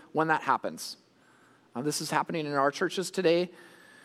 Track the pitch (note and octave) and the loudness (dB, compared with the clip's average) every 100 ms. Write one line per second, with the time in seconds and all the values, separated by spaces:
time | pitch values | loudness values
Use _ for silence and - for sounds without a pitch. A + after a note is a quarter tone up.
0 | - D3+ D#3+ D#3 C3+ B2 G2 D#2+ - - | -6 -2 0 0 2 0 -2 -8 -12 -14
1 | _ _ _ _ _ _ _ A#2 D3 D3 | _ _ _ _ _ _ _ -6 -4 -4
2 | D#3 D3+ - E3+ D3 C#3+ C#3 - F3 G3+ | -2 -2 -2 -4 -2 2 2 2 -2 -2
3 | F3+ - E3+ E3+ F3+ - - - - - | -4 2 4 4 2 -6 -20 -20 -20 -20